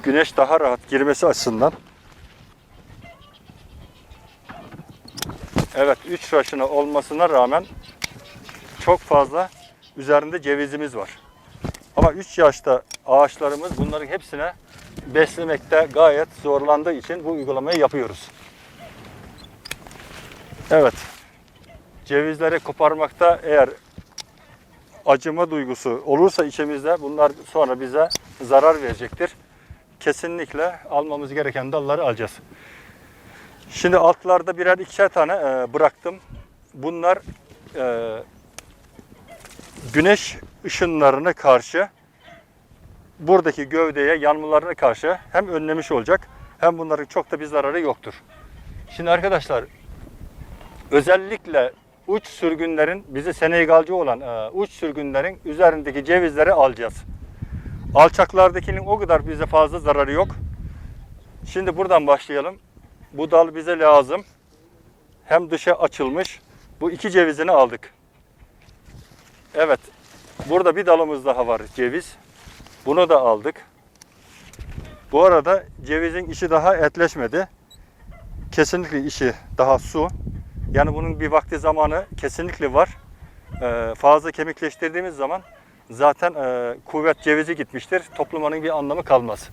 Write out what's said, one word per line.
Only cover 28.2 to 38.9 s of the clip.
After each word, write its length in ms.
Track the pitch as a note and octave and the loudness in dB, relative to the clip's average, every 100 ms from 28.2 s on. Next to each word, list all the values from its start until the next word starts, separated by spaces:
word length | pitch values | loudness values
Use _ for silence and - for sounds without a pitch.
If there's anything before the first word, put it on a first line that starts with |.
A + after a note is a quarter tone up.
| - - | -12 -16
zarar 400 | B2 C3+ D3+ D#3 | 2 4 6 2
verecektir. 500 | C3 A2 A#2+ - F3 - _ _ _ - _ _ | -2 -8 -12 -6 -8 -8 _ _ _ -20 _ _
Kesinlikle 800 | - C#3+ E3+ E3+ D3+ D3 E3+ E3+ - | -4 -4 -6 -8 -8 -4 -4 -6 -4
almamız 440 | D3 D3+ D3 C#3+ | -4 -4 -8 -8
gereken 380 | C#3 C#3+ C3 C3 | -6 -4 -6 -6
dalları 320 | D3+ C#3 D3+ | -6 -2 -2
alacağız. 280 | D3 A2+ G#2+ - - - - - - - - _ - - - - - | -2 -4 -8 -10 -20 -20 -20 -20 -20 -20 -20 _ -20 -20 -20 -20 -18
Şimdi 280 | - F3+ F3+ | -4 2 4
altlarda 600 | E3 F3 F#3 F3+ E3+ F3 | 4 2 2 0 0 -2
birer 200 | F3+ F#3 | 0 0
ikişer 320 | F#3 - G3 | -2 0 0
tane, 240 | F3+ D#3 | 2 0
e, 400 | G3+ E3 C3 B2 | 0 -2 -2 -4
bıraktım. 420 | C#3+ D3+ _ F3 F#3 _ - - _ _ | 2 0 _ -12 -12 _ -20 -20 _ _
Bunlar, 440 | C#3+ D3 E3+ E3+ F#3+ - - _ - - D#3 | -12 -10 -2 0 0 -4 -20 _ -20 -18 -8
e, 480 | B2+ A#2 A2+ A2+ - _ _ - _ _ _ | -6 -4 -6 -10 -14 _ _ -20 _ _ _